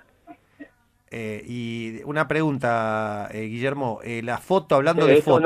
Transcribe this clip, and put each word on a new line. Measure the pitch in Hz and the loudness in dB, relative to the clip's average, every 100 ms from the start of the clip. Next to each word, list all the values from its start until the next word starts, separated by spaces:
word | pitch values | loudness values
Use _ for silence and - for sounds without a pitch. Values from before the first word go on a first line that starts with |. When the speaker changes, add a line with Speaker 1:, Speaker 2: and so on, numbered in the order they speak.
| _ _ _ - _ _ 285 _ _ _ _ | _ _ _ -20 _ _ -20 _ _ _ _
Speaker 1:
Eh, | 117 110 107 - | -10 -8 -10 -8
y | 120 117 117 113 113 | -8 -6 -6 -8 -10
una | - 147 156 | -6 -2 0
pregunta, | 151 160 135 123 117 110 110 107 104 101 | 2 2 2 2 2 2 0 -2 -4 -6
eh, | 107 | -8
Guillermo, | 110 117 131 143 131 107 | -8 -4 -4 -2 -4 -4
eh, | - 117 | -8 -8
la | 117 120 | -4 -6
foto, | - 190 - 143 | 0 0 4 4
hablando | 143 170 151 | 4 2 4
Speaker 2:
Eh, | |
Speaker 1:
de | 143 | 4
Speaker 2:
esto | 151 | 6
Speaker 1:
foto. | 139 | 6